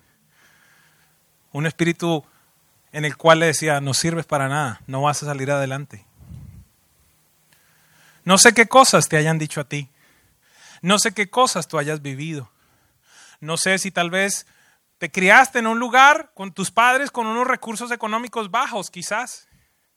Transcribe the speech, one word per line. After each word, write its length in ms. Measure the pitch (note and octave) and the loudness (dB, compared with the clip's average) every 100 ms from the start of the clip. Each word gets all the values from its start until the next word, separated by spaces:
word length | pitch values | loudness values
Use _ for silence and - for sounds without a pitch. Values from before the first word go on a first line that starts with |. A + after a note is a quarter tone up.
| _ _ _ _ _ _ _ _ _ _ _ _ _ _ _ | _ _ _ _ _ _ _ _ _ _ _ _ _ _ _
Un 160 | C#3+ D#3 | -6 -6
espíritu 580 | - E3+ E3 E3+ D#3+ - _ _ _ _ _ _ | -2 -2 -2 -2 -4 -6 _ _ _ _ _ _
en 140 | D3+ D3+ | -8 -6
el 120 | C3+ | 0
cual 220 | D#3+ D#3+ | 4 6
le 80 | E3 | 4
decía, 340 | D3 D#3 C#3+ | 0 -2 -2
"No 120 | C#3 | -2
sirves 320 | B2+ E3 E3 D3+ | -2 -2 -4 -4
para 220 | D3+ C3+ | -2 -2
nada, 340 | C#3+ C#3 G#2 - | -2 -4 -8 -10
no 140 | C3 | -4
vas 200 | D3 C#3 | -2 -2
a 60 | D3 | -6
salir 240 | C#3 C3+ | -6 -4
adelante." 560 | C#3+ C3+ C3+ C#3+ G#2+ - _ - - - - - _ _ _ _ _ _ _ _ _ _ _ _ _ _ _ | -2 -4 -6 -12 -18 -20 _ -20 -20 -20 -20 -20 _ _ _ _ _ _ _ _ _ _ _ _ _ _ _
No 160 | - F#3+ | 2 6
sé 140 | A#3+ | 8
qué 140 | A3+ A3+ | 6 6
cosas 420 | C4 C4 F3+ - | 6 6 4 2
te 80 | D#3+ | 0
hayan 200 | D#3 D#3+ | 0 -2
dicho 240 | D3+ - | -4 -8
a 40 | C#3+ | -8
ti. 240 | D3 C3+ _ _ _ _ _ _ _ - - | -10 -10 _ _ _ _ _ _ _ -20 -8
No 160 | E3+ G3+ | 0 0
sé 160 | A3+ | 0
qué 160 | G3 G3 | -4 -4
cosas 380 | - B3+ F#3 D3+ | 0 0 0 -6
tú 100 | D#3+ | -4
hayas 240 | D3 D#3 | -4 -6
vivido. 480 | C#3+ C3 D#3 D3+ B2+ _ _ _ _ _ _ - - _ | -8 -10 -10 -10 -12 _ _ _ _ _ _ -20 -20 _
No 160 | D3 - | -8 -4
sé 200 | F#3 F#3+ | -2 -2
si 140 | F#3+ | -2
tal 180 | F3+ E3+ | -4 -2
vez 380 | F#3 G3 G3 - _ _ _ _ _ | -2 -2 -4 -10 _ _ _ _ _
te 140 | E3+ | -10
criaste 480 | - F#3 A3+ C4 B3 | -2 4 6 6 0
en 80 | A3+ | -4
un 120 | A3+ | -2
lugar 520 | B3 B3 C4+ D4+ D#4 | 0 4 6 4 -2
con 200 | - G3 | -14 -14
tus 180 | F3 F#3 | -8 -4
padres 400 | - A#3+ B3+ C#4 | 0 2 2 -2
con 160 | - A3 | -6 -6
unos 180 | A3+ B3+ | -4 -2
recursos 460 | B3 A3+ G#3+ A#3+ | -4 -8 -12 -8
económicos 580 | A#3 A3 A3 A#3+ A#3 G3+ | -8 -6 -6 -6 -8 -6
bajos, 400 | A3+ C4+ A3+ F3 | -4 -4 -6 -10
quizás. 600 | - E3 G#3 B3 - _ _ _ _ _ | -12 -8 -8 -8 -14 _ _ _ _ _